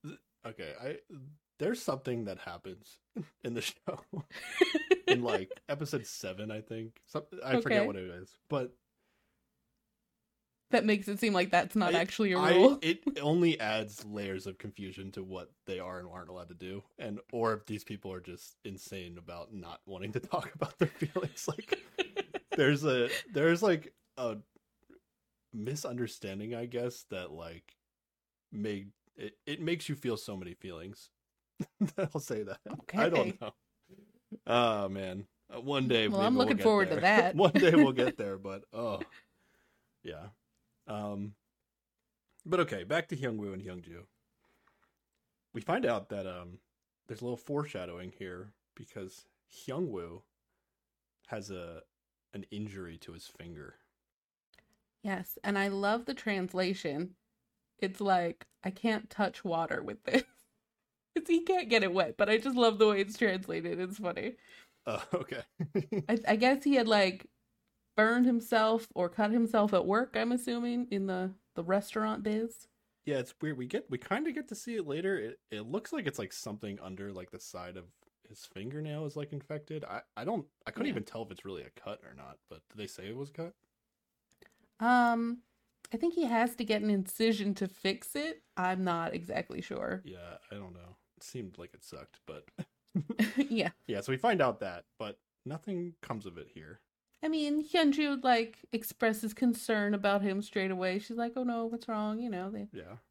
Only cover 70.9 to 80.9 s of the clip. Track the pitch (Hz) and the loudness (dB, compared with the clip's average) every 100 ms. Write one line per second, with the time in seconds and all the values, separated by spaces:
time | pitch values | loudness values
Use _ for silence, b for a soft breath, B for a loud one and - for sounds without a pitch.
70.9 | 202 190 185 185 190 _ - 170 196 202 | -2 0 -2 -2 -6 _ -8 0 0 0
71.9 | 226 214 214 214 214 226 - - _ _ | -2 -2 -2 -2 -2 -2 -8 -20 _ _
72.9 | _ - 139 123 - 151 131 127 214 - | _ -4 -2 -2 -6 -6 -4 -4 -4 -4
73.9 | 123 - 214 320 277 254 208 - 226 160 | -8 -2 -2 0 -4 -8 -10 -6 -6 -2
74.9 | 147 190 185 110 - _ 107 110 185 - | -2 0 -2 -4 -10 _ -10 -6 -6 -4
75.9 | 311 165 - 98 - - 104 107 98 92 | -4 -4 -4 -8 -8 -8 -8 -8 -8 -10
76.9 | 95 101 92 90 - - 92 90 92 90 | -10 -10 -10 -12 -14 -14 -12 -12 -14 -16
77.9 | _ _ _ _ 104 - 95 110 151 156 | _ _ _ _ -20 -16 -12 -10 -8 -8
78.9 | 147 151 147 147 147 135 151 147 151 - | -6 -6 -6 -8 -10 -8 -10 -8 -10 -8
79.9 | 101 - - 131 220 - _ - - 277 | -10 -10 -8 -4 -4 -6 _ -12 -4 -4